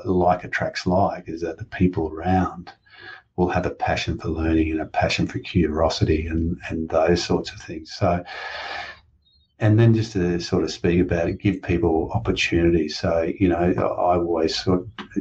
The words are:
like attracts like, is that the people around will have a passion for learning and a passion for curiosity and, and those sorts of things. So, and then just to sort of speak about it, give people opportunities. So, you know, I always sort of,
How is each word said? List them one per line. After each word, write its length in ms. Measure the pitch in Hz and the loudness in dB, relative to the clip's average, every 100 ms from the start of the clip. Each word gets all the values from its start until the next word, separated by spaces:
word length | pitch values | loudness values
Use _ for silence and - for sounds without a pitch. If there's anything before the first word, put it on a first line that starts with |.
| 98 | 0
like 340 | 90 87 90 - | 2 4 2 -2
attracts 400 | - 82 - 92 | -4 -4 -4 0
like, 400 | 92 90 90 85 | 2 2 -2 -10
is 140 | 82 | -8
that 160 | 82 - | -8 -8
the 80 | - | -10
people 440 | - 92 82 80 | 0 0 2 -4
around 600 | 80 87 92 87 - - - _ - - - _ - | -4 0 2 0 -6 -16 -20 _ -20 -20 -20 _ -2
will 140 | 90 | 0
have 160 | 90 87 | 0 -2
a 40 | |
passion 460 | - - 80 - 82 | -4 -2 -2 -2 -6
for 120 | 85 | -4
learning 420 | 80 80 80 78 | -2 2 2 2
and 100 | 78 | -2
a 40 | 76 | -4
passion 420 | - - - - | -2 0 0 -2
for 120 | - | -4
curiosity 840 | - 90 76 78 80 - 82 78 80 | -2 0 0 2 0 2 0 0 0
and, 300 | 82 82 87 - | -2 -2 -4 -6
and 180 | 80 80 | -6 -2
those 320 | 82 85 87 | 2 2 2
sorts 280 | - 90 - | 2 -2 -2
of 80 | - | -14
things. 300 | - 80 - | -12 -14 -12
So, 300 | - 92 87 - - - - - - - - _ _ _ _ _ - | -2 0 0 -4 -12 -12 -12 -10 -10 -12 -16 _ _ _ _ _ 0
and 160 | 110 107 | 4 6
then 160 | 117 | 6
just 200 | 110 - | 6 2
to 260 | 95 87 85 | 0 0 0
sort 240 | - 87 | 0 0
of 80 | 80 | -2
speak 300 | - 90 87 | 0 2 2
about 260 | - 87 87 | 2 0 0
it, 140 | 95 | 0
give 200 | 104 95 | 0 0
people 480 | - 85 85 80 - | 0 2 2 2 0
opportunities. 840 | 107 - 92 - 85 85 85 76 - | -2 -2 -2 2 2 4 2 0 -2
So, 320 | 90 82 82 - | 0 0 0 2
you 120 | 90 | 2
know, 80 | 82 | 4
I 580 | 87 - - - 90 90 | 2 2 0 0 2 2
always 380 | 85 82 80 - | 2 0 0 0
sort 240 | 95 90 | 0 0
of, 60 | - - - - | -2 -14 -8 -6